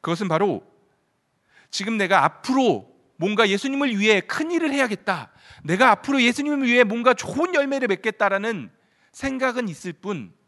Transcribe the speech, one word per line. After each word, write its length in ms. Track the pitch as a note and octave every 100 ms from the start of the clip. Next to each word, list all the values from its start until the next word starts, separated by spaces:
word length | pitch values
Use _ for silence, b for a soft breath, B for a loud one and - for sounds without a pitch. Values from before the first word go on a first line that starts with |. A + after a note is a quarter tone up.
그것은 260 | - E3+ G3
바로 360 | D#3+ G3 A2+ _ _ _ _ _ _ _ _ b b b
지금 260 | - G3+ A3
내가 260 | F#3 F#3
앞으로 720 | - - - C4 B3 A#2 - _ _ _
뭔가 320 | G3 G#3 G#3+
예수님을 500 | G3 C#4 C#4 C#4+ G#3
위해 220 | G#3+ G3+
큰 300 | - - D#4+
일을 200 | E4+ D#4+
해야겠다, 600 | C#4 B3+ G3+ - F3 A#2+ B B B
내가 280 | C#3+ F#3 B3+
앞으로 300 | G#3 - C#4
예수님을 440 | A#3+ B3 D4 D4 B3+
위해 180 | A#3+
뭔가 300 | A3+ A3+ A#3+
좋은 400 | B3 - C4+ F4
열매를 340 | E4+ C#4 C#4 B3
맺겠다라는 800 | F#3+ A3 G#3+ G3+ G3 G#3+ G#3 G#2+ _ _ _ _
생각은 560 | - C4+ C4 B3+ A#3+ A3
있을 260 | D3+ F3+
뿐 400 | D3+ G3 F3+ F#2+ _